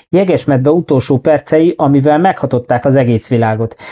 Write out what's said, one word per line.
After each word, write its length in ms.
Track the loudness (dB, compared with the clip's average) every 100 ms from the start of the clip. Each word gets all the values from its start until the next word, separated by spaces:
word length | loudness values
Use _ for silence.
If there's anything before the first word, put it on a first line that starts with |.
| _
Jegesmedve 640 | -2 0 0 0 0 2
utolsó 460 | 0 0 -2 0 0
percei, 560 | 0 -2 0 0 0 0
amivel 420 | 0 2 2 2
meghatották 640 | 0 -2 -4 -4 -2 -2 0
az 100 | 0
egész 340 | 2 -2 -2
világot. 460 | -2 0 -2 -6 -10 -20